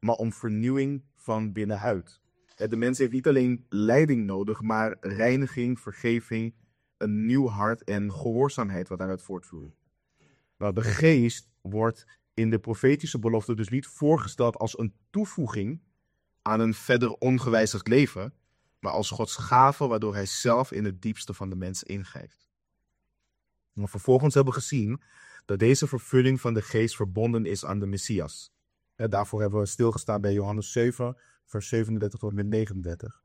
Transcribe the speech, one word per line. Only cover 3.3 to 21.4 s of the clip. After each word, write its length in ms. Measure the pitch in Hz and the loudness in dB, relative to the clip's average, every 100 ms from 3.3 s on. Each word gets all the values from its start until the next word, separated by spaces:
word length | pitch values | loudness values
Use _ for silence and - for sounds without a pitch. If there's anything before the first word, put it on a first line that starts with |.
| 135 123 123 - | 4 4 0 -4
leiding 580 | 98 107 127 156 127 104 | 0 4 4 6 2 0
nodig, 340 | 98 101 107 | -4 -4 -4
maar 360 | 107 110 110 101 | -2 0 -2 -4
reiniging, 800 | 95 101 113 131 135 - 123 123 | -8 0 2 2 0 -2 -4 -4
vergeving, 760 | - - 120 117 - 113 113 - _ _ _ _ | -8 -6 -2 -2 -2 -6 -6 -8 _ _ _ _
een 280 | 107 104 110 | -2 0 2
nieuw 220 | 127 131 | 2 2
hart 360 | 101 104 117 | 0 -2 -2
en 280 | - 104 104 | -4 -4 -4
gehoorzaamheid 760 | 98 120 113 139 - 107 95 92 | -4 -4 0 0 0 -4 -4 -6
wat 100 | 90 | -6
daaruit 240 | 95 92 | -6 -6
voortvloeit. 520 | - 92 - 82 78 - _ _ _ _ _ _ _ _ | -8 -12 -12 -18 -18 -20 _ _ _ _ _ _ _ _
Nou, 140 | 104 | -4
de 100 | 95 | -2
geest 680 | 113 101 160 156 120 - - _ | -2 4 6 6 4 0 -14 _
wordt 440 | 95 104 113 113 _ _ _ | -8 -2 -2 -2 _ _ _
in 160 | - 113 | -2 2
de 80 | 110 | 0
profetische 600 | 107 110 131 143 160 135 | -2 2 4 2 0 -4
belofte 360 | 113 113 104 | 0 -2 -2
dus 140 | 113 107 | -4 -2
niet 180 | 127 - | -4 -6
voorgesteld 720 | - 147 160 - - 120 - | -2 2 2 0 0 0 0
als 220 | 110 - | -6 -4
een 160 | 113 - _ | -6 -6 _
toevoeging 720 | 196 208 - 127 107 101 160 _ _ _ _ _ _ | -4 -4 -4 -4 -4 -6 -6 _ _ _ _ _ _
aan 180 | - 110 | 0 2
een 140 | 113 | 2
verder 380 | 110 - 123 117 | 0 2 2 2
ongewijzigd 760 | 110 127 127 127 113 110 107 - | 0 2 2 4 4 4 0 2
leven, 460 | 123 147 - 104 - _ _ _ _ | 4 4 0 -12 -12 _ _ _ _
maar 140 | 101 | -4
als 180 | 85 104 | -2 -4
Gods 260 | 107 110 - | -4 -6 -6
gave 500 | 117 123 135 139 143 | 2 6 6 6 -2
waardoor 280 | 113 107 | -2 -2
hij 120 | 101 98 | -4 -6
zelf 460 | - 123 117 131 | -2 0 2 0
in 120 | - | -2
het 180 | 104 92 | -4 -4
diepste 320 | 110 107 - | -6 -8 -8
van 160 | 101 | -10